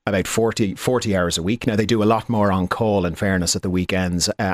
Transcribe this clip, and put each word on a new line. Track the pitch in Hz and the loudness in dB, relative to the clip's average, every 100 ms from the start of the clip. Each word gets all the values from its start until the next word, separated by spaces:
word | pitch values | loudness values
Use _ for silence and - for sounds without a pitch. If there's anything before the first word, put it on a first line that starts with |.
| - | -2
about | 98 85 | -2 0
forty, | - 113 104 101 - | 0 0 2 -2 -2
forty | - 123 107 95 | -2 0 0 0
hours | 87 85 | 0 0
a | |
week. | 87 120 123 | -2 -2 -2
Now, | 107 | 0
they | 104 | 2
do | 113 | 2
a | 104 113 | 2 2
lot | - | 0
more | 113 101 | 0 2
on | 95 87 | 2 0
call, | - 110 101 87 | 0 0 2 0
in | 82 | -2
fairness, | 98 92 85 95 | 0 0 0 -2
at | |
the | 95 | -2
weekends, | 92 87 92 90 87 107 | -2 0 -2 0 0 -2
uh, | - 98 | -2 -2